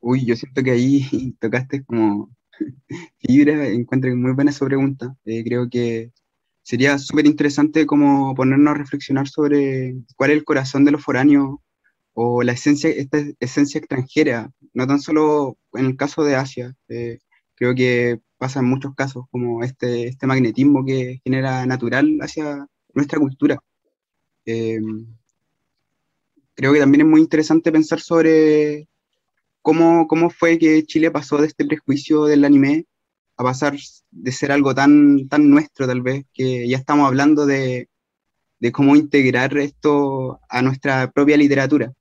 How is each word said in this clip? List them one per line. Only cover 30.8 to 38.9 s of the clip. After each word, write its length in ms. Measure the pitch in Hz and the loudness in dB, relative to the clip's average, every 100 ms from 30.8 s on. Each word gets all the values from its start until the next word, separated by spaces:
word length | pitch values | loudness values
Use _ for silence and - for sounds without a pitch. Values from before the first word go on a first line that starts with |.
Chile 260 | 156 160 160 | 2 0 0
pasó 280 | 151 143 147 | -2 -4 0
de 100 | 151 | -2
este 180 | - 147 | -2 -4
prejuicio 580 | 151 - 139 - 151 151 | -4 -4 -4 0 0 2
del 180 | 147 | 4
anime 420 | 143 143 139 156 165 _ _ _ _ - | 4 4 4 0 -4 _ _ _ _ -6
a 60 | |
pasar 320 | 123 131 147 139 - _ _ | -4 -2 -4 -4 -16 _ _
de 220 | - 127 | -12 -10
ser 200 | 127 143 | -6 -2
algo 220 | 139 139 | 0 0
tan, 540 | 131 139 147 143 139 135 | 2 6 6 6 4 0
tan 220 | 151 147 | 2 4
nuestro, 360 | 143 151 _ 131 | 4 2 _ -4
tal 160 | 127 | -2
vez, 240 | 123 135 135 | -4 -6 -8
que 340 | - 131 127 120 | -6 -4 -4 -4
ya 100 | 131 | -4
estamos 280 | 135 147 139 | 0 2 2
hablando 380 | 131 143 151 143 | 2 2 2 0
de, 420 | 139 131 127 123 _ _ _ _ _ _ _ | -2 -4 -6 -10 _ _ _ _ _ _ _
de 120 | 120 | -6
cómo 240 | 120 139 | 2 4